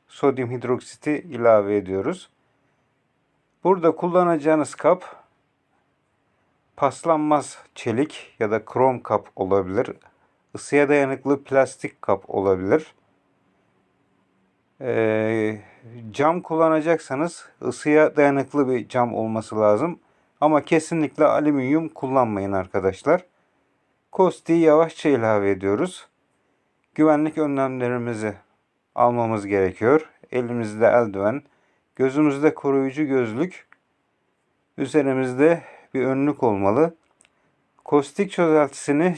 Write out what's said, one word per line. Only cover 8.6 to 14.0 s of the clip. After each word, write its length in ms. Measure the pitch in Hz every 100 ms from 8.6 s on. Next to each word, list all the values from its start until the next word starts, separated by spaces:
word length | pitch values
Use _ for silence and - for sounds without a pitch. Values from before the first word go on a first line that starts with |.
| -
krom 380 | 117 131 123
kap 260 | - 107 - -
olabilir. 560 | 95 98 92 101 - - _ _ _ _ _ -
Isıya 340 | - 143 143
dayanıklı 540 | 147 135 131 135 143
plastik 580 | - 135 131 - - -
kap 280 | - 98 -
olabilir. 640 | 110 98 92 95 151 - _ _ _ _ _ _ _ _ _ _ _